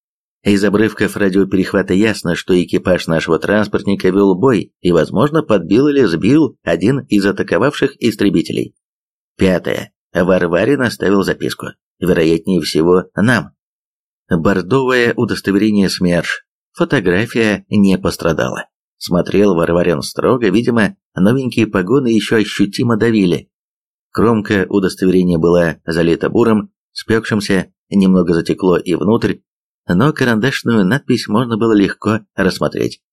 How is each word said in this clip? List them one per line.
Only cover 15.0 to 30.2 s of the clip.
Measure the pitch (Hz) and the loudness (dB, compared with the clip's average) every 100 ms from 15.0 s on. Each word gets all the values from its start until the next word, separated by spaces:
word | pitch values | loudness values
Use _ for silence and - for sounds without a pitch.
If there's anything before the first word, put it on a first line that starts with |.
| 120 - | 0 0
удостоверение | 113 92 - 98 110 104 92 | -2 -2 -2 0 2 2 0
смерш. | - 90 87 - - - _ _ | 0 0 0 -2 -8 -12 _ _
Фотография | - 170 139 92 90 117 123 113 98 - | -6 -2 0 0 0 0 0 0 -2 -2
не | 104 98 92 | 2 2 2
пострадала. | 87 - 85 - 62 50 - _ _ _ | -2 -2 -2 -2 -2 -6 -12 _ _ _
Смотрел | - 87 82 92 104 | -4 -2 0 2 2
Варварин | 85 82 85 87 78 | 2 0 0 0 -2
строго, | - - 92 127 113 | -4 -4 0 0 2
видимо, | 95 120 117 101 - _ - | 0 0 0 -2 -4 _ 0
новенькие | 95 127 131 120 110 | 0 2 -2 -2 0
погоны | 101 90 135 123 | 0 0 0 2
ещё | 113 - 113 | 0 0 0
ощутимо | 104 - 101 - 123 113 | 0 -2 -2 -2 -2 0
давили. | 113 110 92 80 - _ _ _ _ _ _ | 2 2 2 0 -6 _ _ _ _ _ _
Кромка | - 101 113 104 104 92 | -2 0 2 0 -2 0
удостоверения | 101 92 - 95 92 90 85 | 0 0 0 0 2 2 2
была | 85 87 85 76 - | 2 2 2 -2 -6
залита | 82 82 82 - | -2 0 0 0
буром, | - 117 110 98 _ _ | 0 2 2 -2 _ _
спёкшимся, | - - 113 - 110 101 98 90 _ _ | -12 -4 -2 -2 -4 -2 -2 -4 _ _
немного | 101 95 92 87 | 2 4 4 2
затекло | 85 82 80 92 85 | 0 -2 -2 0 0
и | - 82 | 0 -2
внутрь, | 90 117 113 - _ _ _ _ - | 0 0 -2 -6 _ _ _ _ -4
но | 87 139 | 0 0
карандашную | 151 | 0